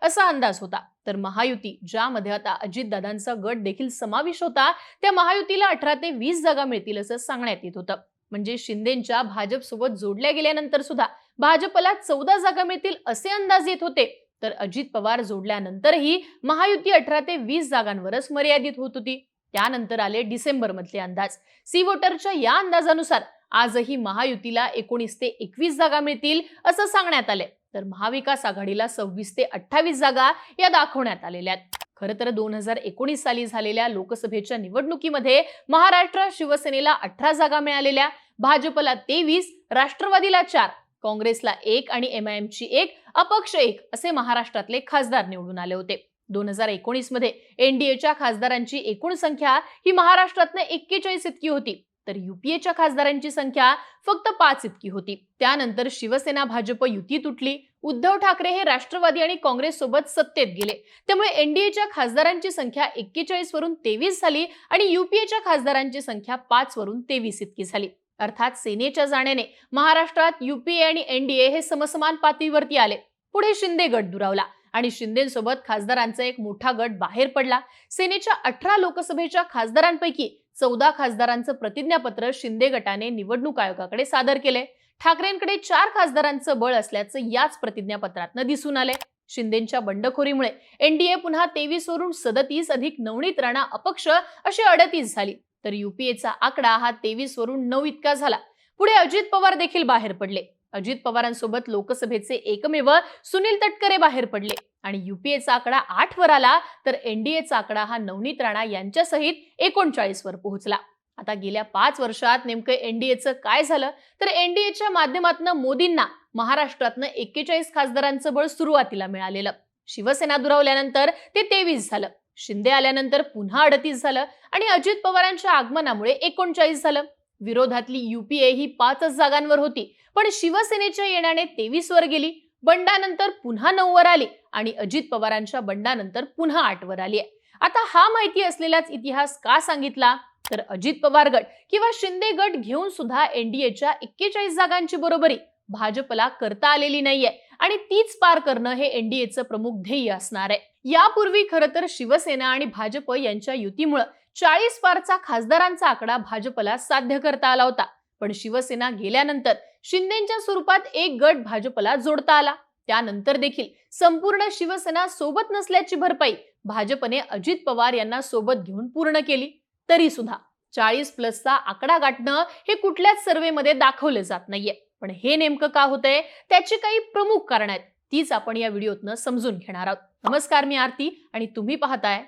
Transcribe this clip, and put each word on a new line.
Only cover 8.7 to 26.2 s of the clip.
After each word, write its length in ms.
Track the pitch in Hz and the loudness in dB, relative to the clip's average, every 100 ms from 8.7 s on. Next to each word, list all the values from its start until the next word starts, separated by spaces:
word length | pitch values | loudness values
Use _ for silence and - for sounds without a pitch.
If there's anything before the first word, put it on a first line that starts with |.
| 208 220 262 - 233 | -4 -2 -2 0 -2
भाजपसोबत 720 | 233 202 208 262 262 226 247 208 | -2 -4 -4 -6 -8 -4 -4 -4
जोडल्या 340 | 202 202 285 | -6 -2 -2
गेल्यानंतर 500 | 294 302 302 302 285 | 0 0 0 -2 -2
सुद्धा 260 | 277 285 254 - _ - | -2 -2 -2 -4 _ 0
भाजपला 540 | 285 320 359 359 359 403 | 4 4 2 2 2 0
चौदा 400 | - 277 277 403 | -2 -2 2 4
जागा 260 | 370 339 | 4 0
मिळतील 320 | 359 370 381 - - | -2 -2 -4 -6 -6
असे 240 | 226 381 | -6 -4
अंदाज 360 | 415 392 381 320 | -4 2 2 2
येत 140 | 370 | -4
होते, 220 | 339 - 233 - _ - | -4 0 -2 -2 _ -10
तर 80 | 220 | -8
अजित 340 | - 202 214 277 | -6 -8 -6 -6
पवार 280 | 220 208 240 | -4 -2 -2
जोडल्यानंतरही 1000 | 208 196 196 208 190 190 285 330 285 359 - _ | -4 -8 -6 -6 -6 0 4 4 2 -2 -4 _
महायुती 480 | 254 311 381 403 370 | -2 2 2 2 4
अठरा 280 | 359 254 302 | 4 4 -2
ते 160 | 294 339 | -2 -6
वीस 320 | 220 311 285 | -2 -4 0
जागांवरच 580 | 254 208 196 185 233 269 | -2 -2 -4 -4 -6 -4
मर्यादित 460 | 285 294 285 285 247 | -2 2 2 2 -6
होत 140 | 262 262 | -10 -8
होती. 300 | 233 262 _ _ _ | -10 -10 _ _ _
त्यानंतर 460 | 202 220 254 220 226 | -2 0 -2 -6 -4
आले 220 | 202 214 | -2 -2
डिसेंबरमधले 760 | 226 233 294 277 220 190 180 202 | -6 -6 -4 -2 -2 -6 -10 -10
अंदाज. 360 | 180 180 196 - _ _ - | -8 -6 -6 -8 _ _ -2
सी 140 | 349 | 0
वोटरच्या 480 | 370 392 370 339 392 | 2 2 0 0 -4
या 200 | 349 226 | 0 2
अंदाजानुसार 680 | 311 381 339 330 320 320 262 - _ _ | 2 4 0 2 0 2 -2 -2 _ _
आजही 440 | - 240 240 240 277 | 0 2 0 -2 -4
महायुतीला 720 | 208 202 262 220 233 226 254 | -4 -2 -2 -4 -4 -2 -2
एकोणीस 500 | 240 220 240 220 - | -4 -6 -6 -6 -6
ते 60 | - | -8
एकवीस 460 | - 190 - 330 277 | -6 -12 -4 -2 2
जागा 220 | 320 294 | 2 2
मिळतील 420 | 294 247 | -2 -4